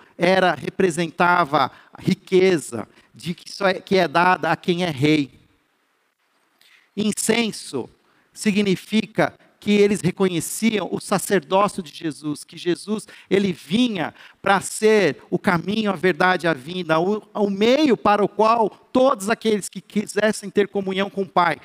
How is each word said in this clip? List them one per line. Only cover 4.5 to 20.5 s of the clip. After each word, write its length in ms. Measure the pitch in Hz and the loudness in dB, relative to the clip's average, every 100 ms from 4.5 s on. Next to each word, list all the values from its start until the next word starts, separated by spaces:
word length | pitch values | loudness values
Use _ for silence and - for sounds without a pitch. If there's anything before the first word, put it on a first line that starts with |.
a 40 | 160 | -2
quem 280 | - 175 | -2 -2
é 60 | 180 | -2
rei. 420 | 135 147 156 135 - _ _ _ _ _ _ _ _ _ _ _ _ _ _ _ | 0 2 2 -2 -10 _ _ _ _ _ _ _ _ _ _ _ _ _ _ _
Incenso 920 | - 208 - - 226 220 - - 135 - _ _ _ _ | -4 -2 -2 0 0 0 -6 -8 -8 -10 _ _ _ _
significa 1040 | - 214 202 202 180 - 214 208 - 147 - _ _ | -6 -2 0 0 -2 -2 -4 -2 -2 -4 -4 _ _
que 140 | 208 | 0
eles 300 | 208 202 202 | 2 2 2
reconheciam 840 | 170 - 190 170 - - 220 214 175 | -2 0 -2 -2 -6 -2 -2 -2 -4
o 80 | 202 | -8
sacerdócio 840 | - 190 - 196 151 190 202 - | -4 -4 0 -2 2 0 0 -2
de 80 | 151 | -12
Jesus, 540 | - 165 131 151 147 | -10 -8 -8 -8 -8
que 140 | - 170 | -12 -8
Jesus, 500 | 175 165 196 214 - - - | -4 -4 -4 -8 -8 -16 -2
ele 200 | 196 196 | 0 0
vinha 640 | 165 - 208 247 196 131 - - _ | -4 -2 0 0 -2 -6 -10 -20 _
pra 180 | 196 196 | 0 0
ser 600 | - - 214 214 170 127 - | -2 0 2 4 2 -2 -6
o 80 | 175 | -4
caminho, 520 | - 170 170 214 208 | 0 -2 -2 -4 -2
a 60 | 180 | -2
verdade, 500 | 180 156 185 180 170 | -2 2 0 0 -2
a 60 | |
vida, 480 | 147 131 185 165 160 | -4 -6 -8 -2 0
o, 260 | 180 214 - | 0 -2 -6
o 160 | 202 202 | -4 -2
meio 480 | 196 226 269 311 208 | 2 2 4 4 2
para 260 | 214 208 | 2 2
o 60 | 196 | 0
qual 400 | - 220 233 208 | 2 2 2 0
todos 600 | - _ 254 262 262 190 | -4 _ 2 4 2 -2
aqueles 400 | 226 220 214 - | -2 0 0 -2
que 100 | 190 | -12
quisessem 720 | - 202 208 202 214 - 196 | -6 -4 -4 0 0 0 -2